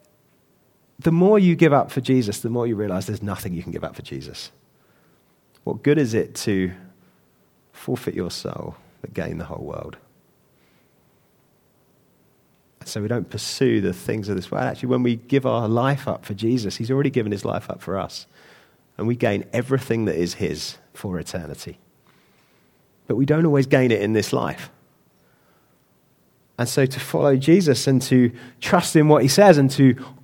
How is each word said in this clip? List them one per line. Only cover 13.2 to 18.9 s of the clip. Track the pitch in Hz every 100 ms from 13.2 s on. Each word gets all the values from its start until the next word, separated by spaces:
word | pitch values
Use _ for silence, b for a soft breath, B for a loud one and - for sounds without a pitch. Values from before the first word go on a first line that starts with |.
| 87
pursue | 101 - - 131 113
the | 95
things | 90 - 110 101
of | 95
this | 90
world. | -
Actually, | 127 - 127
when | 127
we | 123 117
give | - 135 131
our | 117 110
life | 113 131 139 -
up | 95 -
for |
Jesus, | 101 113 127 101 -
he's | 117
already | 135 143
given | 127 107
his | 101 107
life | 92 -
up | -
for | - 95
us. | - - - b b b b b _